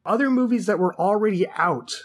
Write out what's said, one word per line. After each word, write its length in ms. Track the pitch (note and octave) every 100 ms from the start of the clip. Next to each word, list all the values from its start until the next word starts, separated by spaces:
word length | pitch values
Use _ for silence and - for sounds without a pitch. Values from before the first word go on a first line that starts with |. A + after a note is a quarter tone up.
| -
Other 240 | A3+ C#4
movies 360 | B3+ B3 A#3+ F#3+
that 120 | F#3
were 160 | F3+ -
already 500 | F3+ G#3 G#3+ F#3 F#3 -
out 360 | F3 C3+ - -